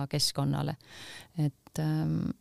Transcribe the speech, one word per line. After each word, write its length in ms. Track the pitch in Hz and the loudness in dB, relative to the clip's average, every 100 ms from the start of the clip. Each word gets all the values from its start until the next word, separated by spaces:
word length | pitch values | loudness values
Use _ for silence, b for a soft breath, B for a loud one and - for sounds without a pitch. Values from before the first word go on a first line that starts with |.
| 139 | 0
keskkonnale. 640 | 151 - - 139 143 147 156 B B B B B 165 | 2 2 2 0 2 -2 -4 B B B B B 0
Et, 440 | 147 - - - | 0 0 -10 -2
ähm, 500 | 156 156 156 160 - - | 0 2 2 0 0 -4